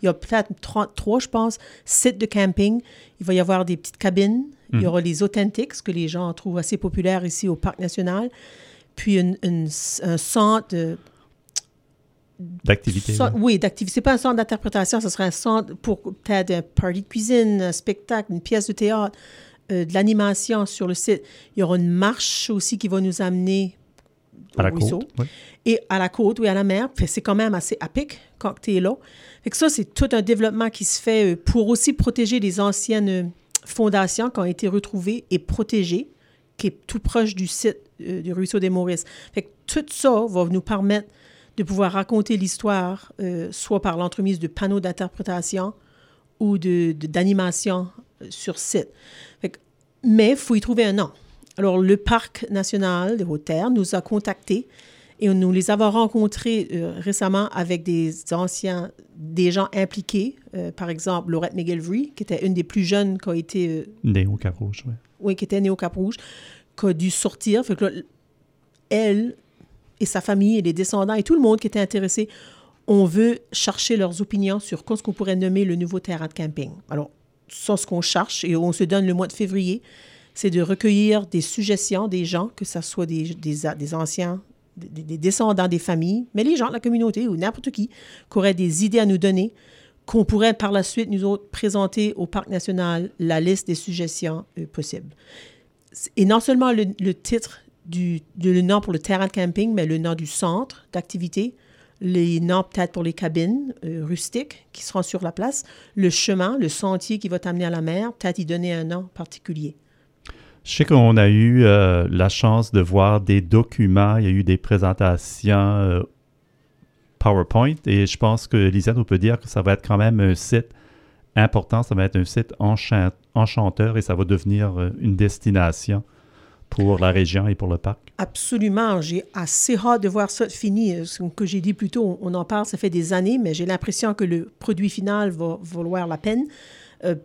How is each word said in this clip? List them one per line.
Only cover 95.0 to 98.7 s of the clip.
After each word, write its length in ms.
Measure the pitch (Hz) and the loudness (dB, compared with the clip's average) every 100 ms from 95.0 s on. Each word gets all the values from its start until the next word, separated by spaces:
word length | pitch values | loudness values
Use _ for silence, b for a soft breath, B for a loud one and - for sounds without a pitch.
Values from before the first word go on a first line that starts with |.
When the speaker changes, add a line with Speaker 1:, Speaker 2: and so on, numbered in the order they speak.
| 143 - B B B B B _ _ - - - | -14 -20 B B B B B _ _ -16 -6 2
Speaker 1:
Et 80 | |
non 160 | 196 220 | 4 4
seulement 320 | 269 254 254 | 4 4 4
le, 140 | 220 196 202 | 2 0 -2
le 160 | 190 | -4
titre 460 | 185 - 233 - - _ _ 165 | -4 -2 -4 -4 -16 _ _ -10
du, 340 | 175 175 165 - 185 | -4 -2 -4 -8 -4
de, 140 | 185 | 0
le 120 | 180 | 2
nom 180 | 180 | 4